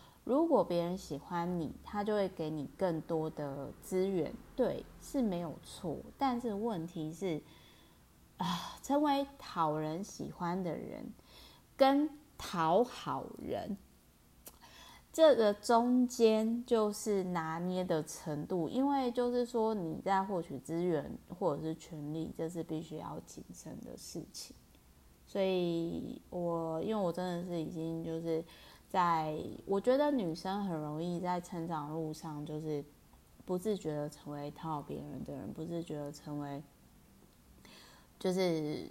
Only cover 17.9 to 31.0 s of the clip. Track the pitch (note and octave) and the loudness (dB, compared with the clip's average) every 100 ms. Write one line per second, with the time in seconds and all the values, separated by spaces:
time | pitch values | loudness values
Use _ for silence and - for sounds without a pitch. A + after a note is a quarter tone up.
17.9 | E3 D3 - - D3 D3 F#3 D#3 B3 C#4 | 0 0 -6 -6 -4 -2 0 0 2 2
18.9 | C#4 B3+ B3 B3 B3 A#3+ A#3 A3 G#3+ E3 | 2 0 0 0 2 0 2 2 2 -2
19.9 | D#3 - F#3+ F#3+ F#3+ E3 C3+ - E3 F3+ | -2 0 2 2 -2 -2 -8 -4 0 2
20.9 | D#3 C#3+ - - F3 F#3 D3 D#3+ E3 - | 2 0 -8 -10 -2 0 0 -2 -6 -8
21.9 | D#3 D3 D#3+ D#3+ - E3 E3+ D#3 D#3 E3 | -8 -6 -4 -6 -4 -4 -4 -4 -4 -6
22.9 | D#3 E3 D3+ - - - F3 - - - | -8 -8 -8 -12 -16 -16 -14 -12 -12 -12
23.9 | - - - - - - - - - - | -12 -10 -10 -10 -12 -14 -16 -20 -20 -20
24.9 | - - - - G3+ F#3+ F#3 F3 E3+ E3 | -20 -20 -20 -8 0 2 4 2 2 0
25.9 | E3+ F3 - - F3+ F3 E3+ E3 D#3+ E3 | -4 -6 -8 -8 -4 0 0 0 -2 0
26.9 | A3 F#3 E3 F3+ F3 F3+ F3 D#3+ F3 E3 | 2 0 0 -2 -2 -2 -2 -2 -2 -4
27.9 | E3 E3 E3 E3 D#3+ E3+ - - - - | -4 -4 -4 0 0 -2 -12 -20 -20 -4
28.9 | F#3+ F3 E3 D#3 D3+ - - - G3 A3 | 2 4 4 2 -2 -6 -8 -2 0 4
29.9 | C4 D4 C#4 F3+ E3 F#3+ G3 G3+ D#3+ D3+ | 6 6 2 0 -2 -4 -2 -2 -2 -4
30.9 | D3+ | -4